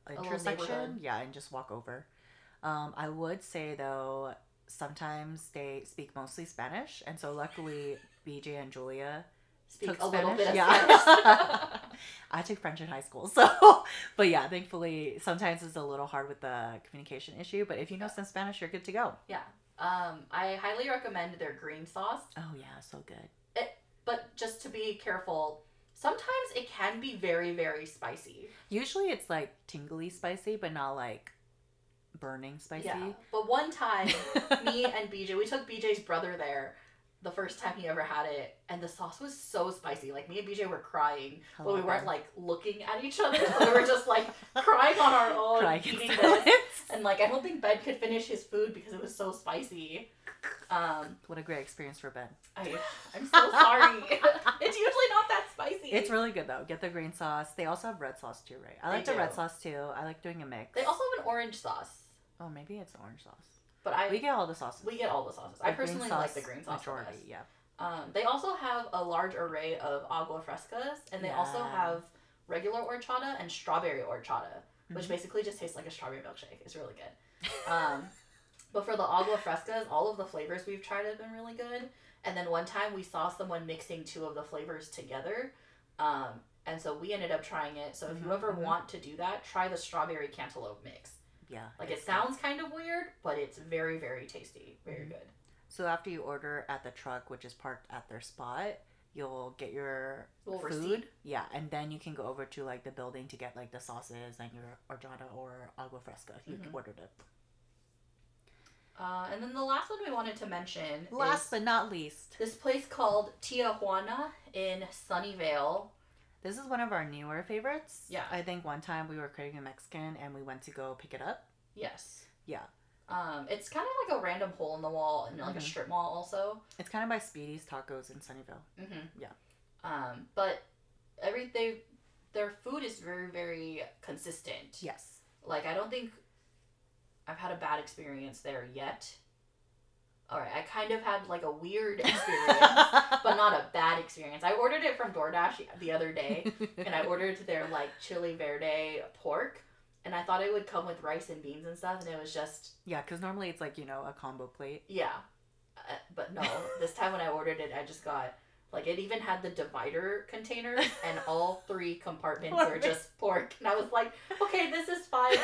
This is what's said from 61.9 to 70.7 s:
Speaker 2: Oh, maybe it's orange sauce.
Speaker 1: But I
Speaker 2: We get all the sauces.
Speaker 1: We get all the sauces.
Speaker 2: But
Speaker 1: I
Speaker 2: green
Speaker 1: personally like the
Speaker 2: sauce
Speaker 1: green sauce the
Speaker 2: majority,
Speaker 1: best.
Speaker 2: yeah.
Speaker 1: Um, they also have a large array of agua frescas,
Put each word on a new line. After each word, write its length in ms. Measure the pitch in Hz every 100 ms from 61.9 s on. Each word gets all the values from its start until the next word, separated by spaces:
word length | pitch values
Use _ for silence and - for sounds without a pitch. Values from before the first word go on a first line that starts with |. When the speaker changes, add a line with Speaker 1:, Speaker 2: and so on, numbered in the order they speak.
| - - - _ _
Speaker 2:
Oh, 80 | 170
maybe 280 | 147 151 208
it's 160 | 185 -
orange 220 | 104 117
sauce. 360 | - - - _ _ _
Speaker 1:
But 100 | 196
I 160 | 180 196
Speaker 2:
We 100 | 208
get 160 | 285 254
all 100 | 170
the 80 | 165
sauces. 300 | 123 - 208
Speaker 1:
We 120 | 233
get 120 | 240
all 140 | 139 -
the 60 |
sauces. 260 | - - -
Speaker 2:
But 80 | 151
Speaker 1:
I 20 |
Speaker 2:
green 160 | 160 170
Speaker 1:
personally 220 | 175 -
like 240 | 160 151
the 80 | -
Speaker 2:
sauce 80 | 139
Speaker 1:
green 120 | -
sauce 200 | - -
the 80 | -
Speaker 2:
majority, 260 | 131 113 -
Speaker 1:
best. 100 | -
Speaker 2:
yeah. 120 | 90 - _ _ -
Speaker 1:
Um, 320 | 175 165 -
they 100 | 196
also 300 | 233 277 381 370
have 320 | 262 240 233
a 80 | 180
large 320 | 175 165 185 170
array 420 | 170 160 160 160
of 280 | 147 139 -
agua 300 | 160 160 160 160
frescas, 520 | - -